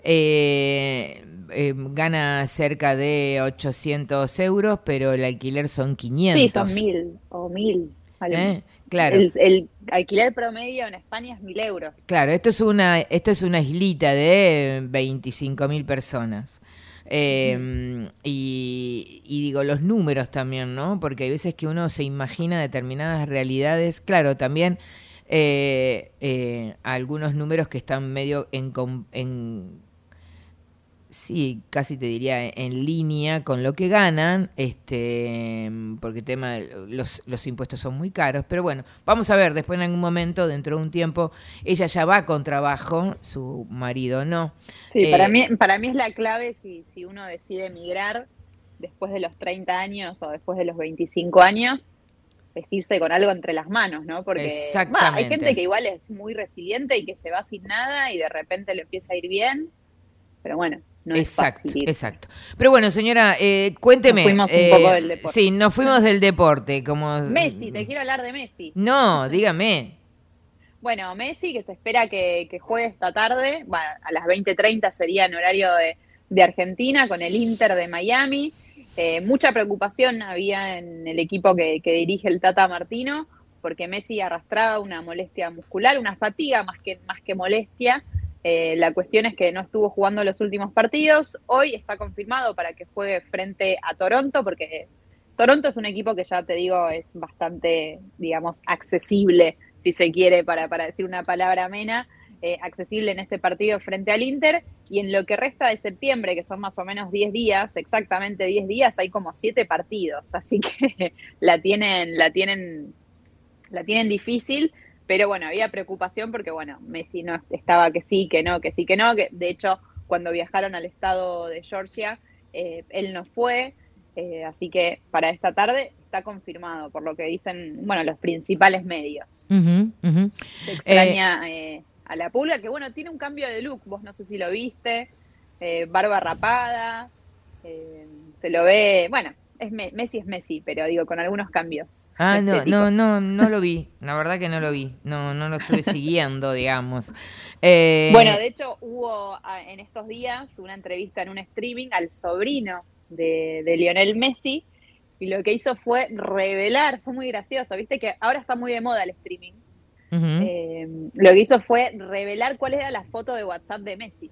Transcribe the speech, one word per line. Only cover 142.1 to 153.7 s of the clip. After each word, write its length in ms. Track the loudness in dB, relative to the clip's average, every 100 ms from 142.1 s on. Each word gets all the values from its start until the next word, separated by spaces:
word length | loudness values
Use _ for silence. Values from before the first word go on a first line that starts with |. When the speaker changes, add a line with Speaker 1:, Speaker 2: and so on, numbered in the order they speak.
| 0
Speaker 1:
Ah, 220 | 2 4
no, 100 | 4
no, 40 | 2
Speaker 2:
estéticos. 320 | 4 4 4
Speaker 1:
no, 260 | 4 4 2
no 280 | 0 4 4
lo 100 | 4
vi. 300 | 0 -2 -8 _
La 160 | -6 -4
verdad 240 | -2 -2
que 80 | -2
no 120 | -2
lo 100 | -2
vi. 240 | -4 -6 -10
No, 300 | -8 -6 -4
no 160 | -4 -4
lo 80 | -6
estuve 260 | 0 0
Speaker 2:
<laughs> 0 |
Speaker 1:
siguiendo, 720 | 0 -4 0 0 0 -2 -2
digamos. 580 | -2 0 -2 -2 -6 -8 -16 -18 -18 -20 4
Eh, 480 | 8 10 10 6 8
Speaker 2:
Bueno, 240 | 10 10 6
de 100 | -2
hecho, 300 | -6 -10 -10
hubo, 540 | -12 -8 -6 -6 -8 -12
ah, 180 | -12 -14 -16
en 120 | -20
estos 260 | -16 -16 -14
días 500 | -10 -8 -10 -12 -18
una 140 | -18 -16
entrevista 460 | -10 -8 -8 -8
en 60 | -10
un 100 | -10
streaming 500 | -12 -10 -8 -10 -6
al 180 | -4 -6
sobrino 720 | -8 -6 -2 -2 -2 -4 -8 -12 _ _
de, 540 | -4 -2 0 -2 -4
de 100 | -2